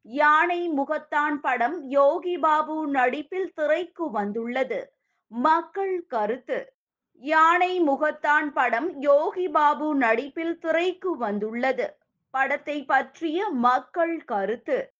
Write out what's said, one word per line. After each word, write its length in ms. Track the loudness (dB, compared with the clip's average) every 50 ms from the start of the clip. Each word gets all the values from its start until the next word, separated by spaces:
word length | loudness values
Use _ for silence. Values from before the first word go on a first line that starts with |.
யானை 680 | _ -8 0 2 4 4 6 4 4 2 0 -2 -2 -2
முகத்தான் 680 | 0 -2 -2 -2 -4 -6 -6 _ -2 -2 0 0 -4 -2
படம் 420 | -2 -2 0 0 0 -2 -2 -6 -8
யோகி 540 | -2 2 4 4 4 4 2 -2 -4 -2
பாபு 500 | 0 2 2 2 2 0 -2 -4 -6 -4
நடிப்பில் 680 | -2 0 0 0 0 0 -4 -10 _ -6 -6 -6 -6 _
திரைக்கு 580 | -4 0 0 0 0 -2 -8 _ -8 -8 -4
வந்துள்ளது. 840 | -4 -4 -4 -4 -4 -6 -6 -4 -2 -4 -2 -2 -4 -8 -8 _ _ _ _ _ _ _ _
மக்கள் 760 | _ -8 -2 2 2 2 2 0 -4 _ -6 -4 -4 -4 -6 -6
கருத்து. 680 | _ -4 -4 -2 -2 -4 -6 _ -6 -6 -6 -6 -10 _ _ _ _ _ _ _ _ _ _
யானை 600 | -4 0 4 6 6 6 6 4 2 2 2 2
முகத்தான் 720 | 2 2 2 2 0 -2 -2 -2 0 2 2 2 2 0 0
படம் 480 | 0 0 2 0 0 -2 -4 -6 -2
யோகி 480 | 4 4 4 6 4 0 -2 -2 -4 0
பாபு 460 | 2 4 4 4 4 2 0 0 2
நடிப்பில் 640 | 2 4 4 2 2 0 -6 -8 -6 -4 -4 -6 -4
திரைக்கு 580 | -2 0 0 2 2 0 -2 -2 -6 -6 -4
வந்துள்ளது. 680 | -2 -4 -4 -2 -4 -4 -4 -4 -2 0 0 0 -2 -4 -6 -8 _ _ _ _ _ _ _ -2
படத்தை 520 | -2 0 0 -2 -4 -4 -6 -6 -6 -2
பற்றிய 640 | 0 0 0 0 -2 _ -8 -6 -4 -2 -2 -4 -2
மக்கள் 720 | -4 0 2 2 2 0 -2 _ -2 -2 -2 -2 -2 -8 -8
கருத்து. 520 | -6 -4 -4 -2 -4 -6 -6 _ -4 -4 -4 -4 -8 _